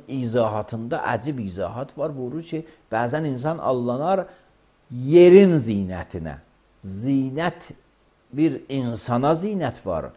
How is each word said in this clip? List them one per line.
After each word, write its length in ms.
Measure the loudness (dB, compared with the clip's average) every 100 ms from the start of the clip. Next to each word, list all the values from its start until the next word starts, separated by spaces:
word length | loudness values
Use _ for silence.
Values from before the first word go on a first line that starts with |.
| -10
izahatında 920 | -8 -4 -2 -2 -2 -6 -10 -6 -6 -4
əcib 260 | -4 -6 -8
izahat 580 | -8 -8 -8 -8 -12 -8
var. 140 | -8 -8
Buyurur 260 | -10 -10
ki, 220 | -10 -12 -12 -20 _
bəzən 360 | -4 -2 -2 -4
insan 300 | -4 -6 -4
allanar 680 | -2 -2 -2 -2 -2 -2 -4 -14 _ _ _ _ _
yerin 640 | -8 4 8 10 10 10 4
zinətinə. 800 | 0 -2 -4 -8 -10 -10 -10 -12 -18 _ _ _
Zinət 880 | -14 -8 -2 -2 -2 -4 -4 -6 -14 -20 _ _ _ _ _
bir 280 | -2 0 0 -6
insana 640 | -4 -4 -6 -2 0 2
zinət 480 | 0 -2 -4 -4 -6 -6
var. 260 | -6 -6